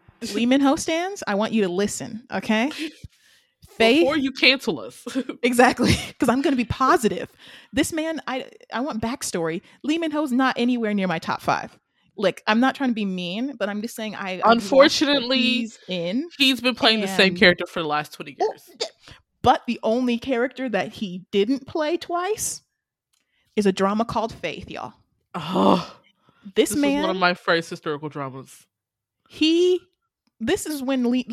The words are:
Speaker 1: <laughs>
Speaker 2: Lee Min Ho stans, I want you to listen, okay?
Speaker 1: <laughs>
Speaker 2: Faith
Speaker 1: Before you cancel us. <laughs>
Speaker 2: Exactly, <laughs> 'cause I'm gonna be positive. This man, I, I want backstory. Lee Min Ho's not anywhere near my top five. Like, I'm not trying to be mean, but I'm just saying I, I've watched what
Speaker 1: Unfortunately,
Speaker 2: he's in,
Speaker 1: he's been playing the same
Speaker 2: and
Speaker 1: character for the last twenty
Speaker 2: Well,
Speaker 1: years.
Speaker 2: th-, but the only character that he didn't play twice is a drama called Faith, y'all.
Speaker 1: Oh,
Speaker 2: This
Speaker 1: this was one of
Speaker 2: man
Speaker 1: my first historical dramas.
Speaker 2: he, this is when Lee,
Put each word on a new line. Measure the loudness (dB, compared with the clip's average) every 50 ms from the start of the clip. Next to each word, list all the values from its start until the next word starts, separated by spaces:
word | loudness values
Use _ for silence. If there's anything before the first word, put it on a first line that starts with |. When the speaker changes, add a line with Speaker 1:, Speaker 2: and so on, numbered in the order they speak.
| _ _ _ _
Speaker 1:
<laughs> | -10 -6 -2
Speaker 2:
Lee | 0 2
Min | 4 4 4
Ho | 4 4 2
stans, | 2 0 -2 -2 -2 -2 -4 -8 -8 -6
I | -4 -2
want | -2 -2 0
you | 0 0
to | 0 0
listen, | 0 0 -2 -2 -2 -6 -10 -10 -12 -14 -12 -8
okay? | -8 -6 -2 0 0 0 0 -2 -4
Speaker 1:
<laughs> | -6 -10 -10 -12 -14 -20 -20 _ _ _ _ _ _ _ _ _ _ _ -8
Speaker 2:
Faith | -2 2 4 4 6 4
Speaker 1:
Before | 4 4 2
you | 0 -2 -4
cancel | 0 2 4 4 4 4 0 -4 -4 -4
us. | -6 -12 -14 -16 -14 -8 -6 -6 -6
<laughs> | -6 -4 -2
Speaker 2:
Exactly, | -2 2 6 6 6 6 6 4 2 2 2 2 0
<laughs> | -6 -6 -2
'cause | 0 0
I'm | 2 2
gonna | 2 2 0
be | 0 0
positive. | -2 -2 2 2 4 4 4 2 0 -2 -2 -6 -10 _ _ -20 -20 -20 -20 -20 _
This | -2 -2 -2 0
man, | -2 -4 -4 -4 -6 -6 -8
I, | -8 -8 -8 -8 -10 -16 -20 -14 -10
I | -6 -6
want | -4 -4 -4 -4
backstory. | -4 -6 -6 -6 -6 -6 -4 -2 -2 -2 -4 -6 -10 -14 -18 _
Lee | -4 -2 -2 -2
Min | -2 -2
Ho's | -2 -2 -2 0
not | 0 2 2 2 0 0
anywhere | 0 0 0 0 0 0 0
near | 0 0 0
my | -2 -4
top | -4 -4 -6 -2
five. | -2 -2 -2 -2 -2 -8 -14 _ _ _ _ _ _ _ _
Like, | -2 0 0 0 0 0
I'm | 0 2 4
not | 4 2 2
trying | 0 -2 -2
to | -2
be | -2 -2
mean, | -4 -4 -4 -4 -4 -4 -4 -6 -6 -6 -6
but | -6 -4
I'm | -4 -6
just | -8 -10 -10
saying | -10 -10 -10 -10
I, | -8 -8 -8 -6
I've | 0
watched | 4
what | 4
Speaker 1:
Unfortunately, | 4 4 2 4 6 8 8 8 6 2 2 2 2 2 0 0 0 2
Speaker 2:
he's | 2 2 0 0 -2 -6 -10 -14 -10 -8
in, | -6 -4 -4 -2 -2 -4 -4 -4 -2 0
Speaker 1:
he's | 2 2 2 2
been | 0 -2 0
playing | 2 2 2 2 2
the | 0 0
same | 2 4 4 4
Speaker 2:
and | 4 6
Speaker 1:
character | 6 6 6 4 0
for | -6 -6 -6
the | -4 -2
last | -2 -2 -4 -6
twenty | -10 -16 -16 -14 -6 -4
Speaker 2:
Well, | -4 -4
Speaker 1:
years. | -4 -6 -16 -20 -14 -12
Speaker 2:
th-, | -12 -12 -12 _ _ -20 -20 -20 _ _ _ _
but | 4 4 4 4 0
the | -6 -6 -4
only | -2 -2 0 0 0 0 -2 -2
character | -2 -2 -2 -2 -2 -2 -4 -6 -6 -4
that | -2 -4 -4 -6
he | -8 -10 -10 -8 -8 -10 -10 -2
didn't | 0 0 2 2 0 -2 -4
play | -6 -4 -4 -2 -2 -2
twice | -4 -4 -6 -6 -4 -4 -4 -4 -4 -6 -6 -8 -10 -14 _ _ _ _ _ _ _ _ _ _ _ _ _ _ _ _ _ _
is | 0 2
a | 2
drama | 2 2 0 0 2 0 -2
called | -2 -2 -4 -4 -4
Faith, | -6 -8 -8 -8 -8 -10 -12 -14
y'all. | -12 -12 -12 -14 -16 _ _ _ _ _ _ _ -12
Speaker 1:
Oh, | -10 -6 -2 0 4 6 6 4 4 2 -4 -14 -20 _ _ _ _ _ _ _ _ -20 -2 0
Speaker 2:
This | 0 0 2
Speaker 1:
this | 0
was | 0 0
one | 0 0 0 0
of | -2
Speaker 2:
man | 0 0
Speaker 1:
my | 0 0 0
first | 0 0 0 0 0 0 -4
historical | -10 -10 -6 -6 -6 -6 -8 -10
dramas. | -8 -8 -8 -8 -10 -14 -16 -18 -20 -20 _ _ _ _ _ _ _ _ _ _ _ _ _ _
Speaker 2:
he, | -4 0 2 4 4 4 4 4 2 0 -2 _ _ _ _ _ _ _ _ _ _ -6
this | -2 -2 -2 -2 -2
is | -6 -6 -6
when | -4 -2 0 0 0 2
Lee, | 0 0 -2 -4